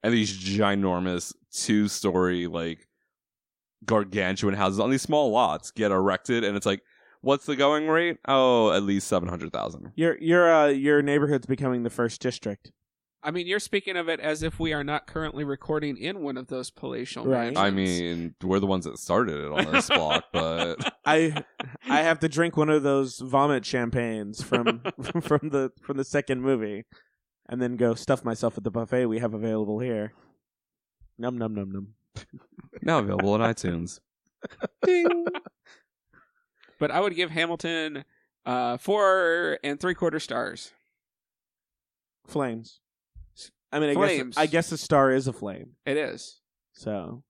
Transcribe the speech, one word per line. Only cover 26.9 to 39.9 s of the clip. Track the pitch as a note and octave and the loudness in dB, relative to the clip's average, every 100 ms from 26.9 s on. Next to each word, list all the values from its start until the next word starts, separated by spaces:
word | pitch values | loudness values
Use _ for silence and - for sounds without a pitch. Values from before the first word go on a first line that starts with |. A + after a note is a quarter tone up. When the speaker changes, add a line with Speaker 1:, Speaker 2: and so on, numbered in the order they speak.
| _ _ _ _ _ _ | _ _ _ _ _ _
Speaker 2:
and | B2 | -4
then | B2 A#2+ | -4 0
go | A#2+ | 0
stuff | A#2 - C3 | 0 0 -2
myself | - A2+ A#2+ A2+ | 0 -2 -2 -2
at | |
the | G#2+ | -6
buffet | G#2+ A#2 B2+ B2 | -4 -2 0 0
we | A2 | 0
have | A#2+ | -4
available | G#2+ A2+ A2 G#2 G#2+ | -4 -2 -2 -2 -2
here. | B2+ A2 G#2 _ _ _ _ _ _ _ _ _ - _ | -4 -4 -6 _ _ _ _ _ _ _ _ _ -20 _
Num, | A#2 B2 | -6 -4
num, | A2+ | -4
num, | G#2+ G2 | -4 -6
num. | G2 G2+ A2 _ - - C#3+ _ - - - | -8 -10 -16 _ -18 -18 -20 _ -20 -20 -8
Speaker 1:
Now | - D#3+ | 0 0
available | G2+ F#2+ G2 | 2 -2 2
on | G#2 | 2
iTunes. | A2+ A2+ F#2+ E2+ F2 - _ _ _ _ - | 2 0 -4 -4 -6 -10 _ _ _ _ -18
Speaker 2:
<laughs> | - - _ - | -10 -10 _ 2
Speaker 1:
Ding. | F4+ E4+ F4 E4+ F4+ - _ _ - _ _ _ _ _ _ _ _ - _ | 4 4 2 -2 -6 -12 _ _ -20 _ _ _ _ _ _ _ _ -20 _
Speaker 3:
But | D3+ | 0
I | D3+ | 2
would | G3+ E3+ | 0 0
give | F3 | -2
Hamilton, | D#3+ E3+ E3+ E3+ E3 D#3 C#3+ C#3 _ _ _ - | 0 -2 -2 -4 -4 -4 -8 -16 _ _ _ -4
uh, | B2 B2 B2 | -2 0 -4
four | - G#3 G3 F#3+ E3+ E3 E3+ D3+ | -2 2 4 4 4 2 0 -2
and | C#3+ C#3+ | -4 -4
three | F#3 | -4